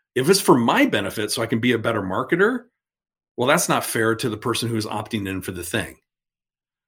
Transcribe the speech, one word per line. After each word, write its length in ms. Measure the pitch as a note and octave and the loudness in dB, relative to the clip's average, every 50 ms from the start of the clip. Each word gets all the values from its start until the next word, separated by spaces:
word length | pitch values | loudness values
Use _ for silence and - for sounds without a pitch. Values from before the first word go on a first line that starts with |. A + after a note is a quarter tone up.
| _ _ - | _ _ -4
If 140 | B2+ C3 D#3 | -2 2 4
it's 100 | G3 F#3+ | 2 4
for 180 | - - E3 | 6 4 4
my 280 | B2 A#2 B2+ D#3+ A#3+ D4 | 4 6 2 4 4 2
benefit 460 | C#4 D#3+ G#2+ G2 F#2+ - A2+ G#2 G#2+ | 2 2 0 -2 -2 -4 -4 -4 -4
so 100 | - B2+ | -2 -2
I 40 | A2+ | -2
can 140 | A2+ B2 A2+ | 0 0 0
be 140 | A2+ B2 A#2+ | 2 2 2
a 40 | |
better 240 | A2 G#2+ A#2+ A2 G#2+ | 2 0 0 -2 0
marketer, 640 | F#2+ F#2 F#2 A2 C3+ - F3 E3+ G3 A3+ B3+ B3 - _ _ _ _ _ _ _ _ _ _ _ _ _ - | -2 -2 -2 -4 -2 0 2 2 2 2 2 -2 -6 _ _ _ _ _ _ _ _ _ _ _ _ _ -6
well, 100 | - A#2+ | -2 2
that's 220 | C3 D3+ F3 - - | 2 2 2 2 2
not 160 | D3+ A#2+ - | 0 0 0
fair 300 | - - B2 A2 A2+ A2+ | -2 -2 0 2 2 0
to 140 | A2 - B2+ | 0 -2 -4
the 80 | G#2+ | -4
person 320 | A2+ - B2 A2+ - A#2+ A#2 | -4 -4 -4 -2 -2 -2 -2
who's 160 | A#2 G#2+ G#2 | -2 -2 -4
opting 420 | G#2+ G#2+ G#2 G#2 - A2+ G#2+ G2 | -4 -6 -8 -6 -4 -6 -4 -4
in 140 | F#2+ F#2+ F#2 | -4 -6 -6
for 100 | - - | -6 -8
the 120 | F#2 F#2 E2+ | -10 -8 -10
thing, 340 | - - A2 F2 C2+ B1+ _ _ _ _ _ _ _ _ _ _ _ _ _ _ _ _ _ _ | -6 -4 -4 -6 -6 -12 _ _ _ _ _ _ _ _ _ _ _ _ _ _ _ _ _ _